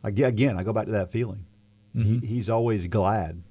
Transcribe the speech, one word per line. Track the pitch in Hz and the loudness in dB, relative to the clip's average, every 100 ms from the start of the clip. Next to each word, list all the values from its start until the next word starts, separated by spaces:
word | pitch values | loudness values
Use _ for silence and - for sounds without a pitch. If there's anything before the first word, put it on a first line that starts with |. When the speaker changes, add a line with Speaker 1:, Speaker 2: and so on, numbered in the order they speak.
Speaker 1:
Aga-, | 101 101 131 | -2 2 2
again, | 110 135 92 | 4 2 2
I | |
go | 92 | -2
back | 110 101 | -2 0
to | |
that | 107 90 | -2 -2
feeling. | 113 120 101 87 - _ _ _ | -4 -4 -8 -16 -20 _ _ _
He, | 120 | 0
Speaker 2:
Mm-hmm. | 104 120 110 | 2 2 0
Speaker 1:
he's | 120 101 | -4 0
always | 113 117 107 87 | 0 2 0 0
glad | 104 95 107 80 85 87 | 2 2 2 -2 -8 -14